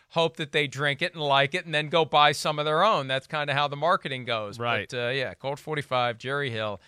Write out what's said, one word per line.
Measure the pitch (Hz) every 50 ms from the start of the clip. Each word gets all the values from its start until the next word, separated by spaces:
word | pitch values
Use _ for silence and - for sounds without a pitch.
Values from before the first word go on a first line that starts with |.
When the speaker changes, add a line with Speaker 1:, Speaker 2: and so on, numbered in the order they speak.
| _ _
Speaker 1:
hope | - 170 165 165 165 -
that | 160 139
they | - 156 147
drink | 139 131 135 147 143 139 139 170
it | 175 -
and | 165 151
like | 143 135 135 139 139 156
it | 185 160
and | 170 156
then | 151 151 147
go | 165 170 160
buy | - - 151 147 147 147
some | - - 165 151 147
of | 147
their | 156 156 160 190
own. | 220 214 160 135 131
That's | 131 135 -
kinda | - - 151 147 147 135
how | 139 147 143
the | 143
marketing | 143 151 170 190 180 - 160 131 127 123
goes. | 117 117 110 107 101 101 117
Speaker 2:
Right. | 117 120 117 107 95 -
Speaker 1:
But, | 131 123
uh, | 120 120
yeah, | 131 139 127 104 90
Colt | - - 135 143 139
forty-five, | - 151 156 147 139 - 131 127 123 120 117
Jerry | 113 - 127 139 143 143 131
Hill, | 113 110 110 107 101 - -